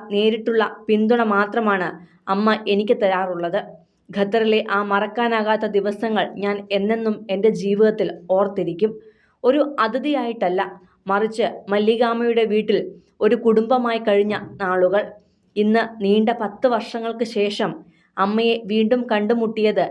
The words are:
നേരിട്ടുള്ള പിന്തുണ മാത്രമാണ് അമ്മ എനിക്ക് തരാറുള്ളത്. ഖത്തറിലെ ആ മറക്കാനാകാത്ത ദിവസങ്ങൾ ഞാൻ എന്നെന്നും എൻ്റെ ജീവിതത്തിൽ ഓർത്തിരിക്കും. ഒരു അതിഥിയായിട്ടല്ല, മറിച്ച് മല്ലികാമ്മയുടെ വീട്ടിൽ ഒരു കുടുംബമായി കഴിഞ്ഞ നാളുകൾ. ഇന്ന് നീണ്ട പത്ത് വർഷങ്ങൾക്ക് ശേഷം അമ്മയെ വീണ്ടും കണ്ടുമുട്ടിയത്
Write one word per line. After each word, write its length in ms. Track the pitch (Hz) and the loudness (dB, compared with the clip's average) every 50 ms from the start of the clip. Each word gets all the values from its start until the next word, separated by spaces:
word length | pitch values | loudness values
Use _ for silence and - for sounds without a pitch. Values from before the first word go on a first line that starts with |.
| - - 202 | -6 -4 0
നേരിട്ടുള്ള 480 | 202 214 220 220 226 220 240 226 226 208 202 - - - - | 2 2 2 2 0 0 0 0 2 0 0 -2 -6 -2 0
പിന്തുണ 340 | 214 214 220 220 240 240 233 214 202 | 2 2 4 4 4 2 2 2 2
മാത്രമാണ് 560 | 196 208 202 208 233 220 208 202 190 180 160 - - - - _ _ _ - 196 | 2 2 0 0 0 0 0 0 0 -2 -4 -8 -10 -16 -20 _ _ _ -4 -2
അമ്മ 200 | 196 214 220 220 220 220 202 202 | 0 2 2 0 0 0 0 0
എനിക്ക് 220 | 196 214 208 240 - 220 | 0 2 0 0 2 2
തരാറുള്ളത്. 580 | 190 185 180 190 185 180 170 170 170 170 208 220 - - - _ _ _ _ _ - 180 | 2 2 0 0 -2 -4 -4 -4 -4 -4 -4 -6 -8 -14 -20 _ _ _ _ _ -8 -4
ഖത്തറിലെ 460 | 202 196 202 202 226 220 220 220 214 214 - 196 196 | -2 -2 0 2 2 2 4 2 2 0 0 -2 -2
ആ 20 | 208 202 196 | -2 0 0
മറക്കാനാകാത്ത 760 | 202 208 214 208 240 240 233 226 220 214 214 220 214 220 208 196 | 0 0 -2 -2 -2 -2 0 0 0 0 0 0 0 0 0 0
ദിവസങ്ങൾ 500 | 202 190 208 208 208 - 226 220 202 170 - - 185 196 | 0 0 0 -2 -4 -4 -2 0 0 -2 -2 -4 -6 -4
ഞാൻ 100 | 202 202 202 202 - 196 196 | -4 -4 -4 -4 -4 -2 -2
എന്നെന്നും 400 | 196 208 226 226 226 220 214 - - - 190 | 0 0 -2 0 0 -2 -4 -4 -4 -6 -2
എൻ്റെ 160 | 196 196 220 208 170 | 2 2 2 2 2
ജീവിതത്തിൽ 500 | - 202 202 202 220 214 214 214 196 165 - - - - 185 190 | 0 0 2 4 4 2 2 2 -2 -4 -4 -6 -4 0 2 2
ഓർത്തിരിക്കും. 560 | 202 196 202 196 175 165 165 165 202 220 - - - - - _ _ _ _ _ - | 2 0 0 -4 -4 -4 -4 -2 -2 -2 -2 -4 -16 -20 -20 _ _ _ _ _ 0
ഒരു 180 | 240 269 302 294 294 294 - 220 | 2 2 2 2 0 0 -2 -2
അതിഥിയായിട്ടല്ല, 760 | 220 220 262 254 294 294 269 240 233 226 226 202 180 180 185 190 185 - - _ _ _ _ - 185 | 0 -2 -2 -2 -2 -2 -2 -2 -4 -4 -2 -2 0 0 0 -2 -4 -6 -16 _ _ _ _ -4 -2
മറിച്ച് 360 | 190 202 220 220 220 - 220 170 - - - - 202 | 0 0 0 -2 -2 -2 -2 -2 -2 -6 -6 -2 0
മല്ലികാമ്മയുടെ 720 | 208 214 214 233 220 240 233 233 233 233 233 233 233 226 208 208 | 0 2 2 2 2 2 0 0 0 0 0 0 2 0 2 2
വീട്ടിൽ 260 | 214 214 220 214 185 - - - - _ _ _ - - | 0 0 2 0 0 0 -4 -10 -18 _ _ _ 0 0
ഒരു 120 | 220 247 233 240 | 2 2 2 2
കുടുംബമായി 560 | 226 220 220 220 220 254 254 240 233 226 226 226 | 4 4 4 4 2 2 0 0 0 -2 -2 0
കഴിഞ്ഞ 300 | 214 202 202 208 208 208 - - - - - | 2 2 2 2 2 -2 -6 -6 -10 -10 -6
നാളുകൾ. 420 | 202 185 185 185 185 180 185 208 208 - - - _ _ _ _ _ _ - 202 208 | -4 -2 0 2 2 2 2 0 -2 -2 -8 -18 _ _ _ _ _ _ -4 0 2
ഇന്ന് 200 | 214 214 226 - - 220 - 202 | 2 2 2 0 -2 -4 -4 0
നീണ്ട 280 | 196 202 214 220 220 233 240 | 2 2 2 2 2 0 -2
പത്ത് 260 | 220 196 - - - 254 240 | -4 -8 -4 -2 0 0 0
വർഷങ്ങൾക്ക് 520 | 214 220 - - 233 226 226 226 226 240 220 - | 0 -2 -4 -8 -8 -6 -6 -6 -6 -6 -4 -2
ശേഷം 360 | 208 202 208 208 - 220 180 160 - - - _ _ _ _ - - 190 | -2 -2 -2 -2 -2 -4 -4 -4 -8 -14 -20 _ _ _ _ -4 -2 -2
അമ്മയെ 300 | 202 214 220 233 233 226 226 226 185 | 0 0 2 2 2 0 0 -2 -2
വീണ്ടും 300 | 208 220 220 220 247 247 240 240 | 0 2 2 2 2 0 0 0
കണ്ടുമുട്ടിയത് 720 | 226 208 208 208 240 233 226 214 220 214 214 214 196 185 170 - | 0 0 0 0 0 0 0 -2 -2 0 0 0 2 2 0 -2